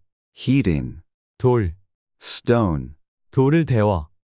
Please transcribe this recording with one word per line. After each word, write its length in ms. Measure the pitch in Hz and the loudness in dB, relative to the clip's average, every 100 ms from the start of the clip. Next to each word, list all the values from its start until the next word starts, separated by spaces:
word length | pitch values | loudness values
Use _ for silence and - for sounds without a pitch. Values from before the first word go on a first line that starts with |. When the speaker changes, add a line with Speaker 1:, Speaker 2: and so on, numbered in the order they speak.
| _ _ _ | _ _ _
Speaker 1:
Heating. 680 | - - 135 98 76 64 57 - _ _ _ | -12 -2 0 2 0 -4 -12 -20 _ _ _
Speaker 2:
돌, 380 | 127 123 95 80 _ _ _ _ | 0 0 -2 -6 _ _ _ _
Speaker 1:
Stone. 720 | - - - 117 92 76 64 71 _ _ _ | -8 -6 0 2 2 -2 -6 -14 _ _ _
Speaker 2:
돌을 340 | - 131 165 151 | 0 2 2 2
데워, 440 | 120 104 92 78 _ _ | 2 2 0 -4 _ _